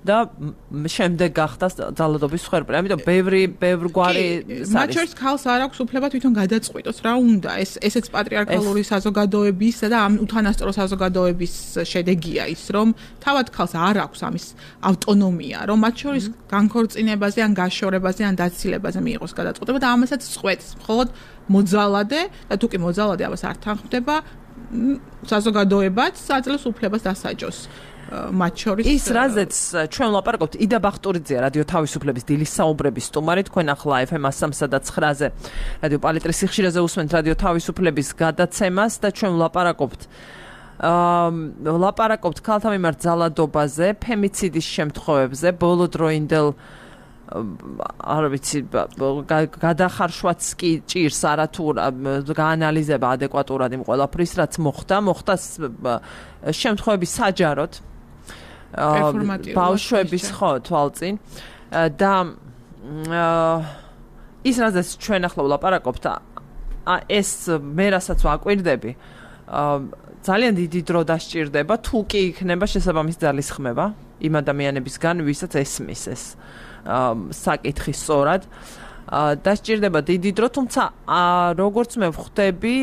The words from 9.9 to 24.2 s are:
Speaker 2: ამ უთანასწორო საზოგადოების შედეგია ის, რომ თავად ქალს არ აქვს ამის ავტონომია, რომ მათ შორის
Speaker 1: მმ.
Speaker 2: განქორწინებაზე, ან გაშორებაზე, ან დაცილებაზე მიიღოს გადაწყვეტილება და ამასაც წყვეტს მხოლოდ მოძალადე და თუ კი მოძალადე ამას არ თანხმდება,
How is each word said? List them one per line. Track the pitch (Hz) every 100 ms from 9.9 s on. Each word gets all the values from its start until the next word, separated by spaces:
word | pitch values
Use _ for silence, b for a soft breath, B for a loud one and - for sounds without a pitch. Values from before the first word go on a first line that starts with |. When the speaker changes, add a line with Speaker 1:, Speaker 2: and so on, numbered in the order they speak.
| 233
Speaker 2:
ამ | 202 208
უთანასწორო | 208 220 208 - -
საზოგადოების | 196 190 190 185 185 180 175 175 - - 170
შედეგია | 170 185 175 175 160 147 117
ის, | 165 -
რომ | 202 220 226 B B
თავად | - 285 247
ქალს | - 175
არ | 165 180 208 147
აქვს | -
ამის | - 170 - B B B -
ავტონომია, | 185 - 202 190 170 - 80 185
რომ | 214
მათ | 220 233
შორის | 285 277 208
Speaker 1:
მმ. | 233 -
Speaker 2:
განქორწინებაზე, | 196 208 233 226 - 220 208 202 208
ან | 214 190
გაშორებაზე, | 185 - 190 185 185 185
ან | 208 180
დაცილებაზე | 175 175 196 175 175 185
მიიღოს | 165 151 165
გადაწყვეტილება | - 175 - - 269
და | 254
ამასაც | 240 247 285
წყვეტს | - - 196 180 - - -
მხოლოდ | 220 254 B B B -
მოძალადე | 196 202 208 208 202 208 294 359 B -
და | 202
თუ | 226
კი | 185
მოძალადე | 170 175 208 185 -
ამას | 175
არ | 190 -
თანხმდება, | 214 208 - 247 240 302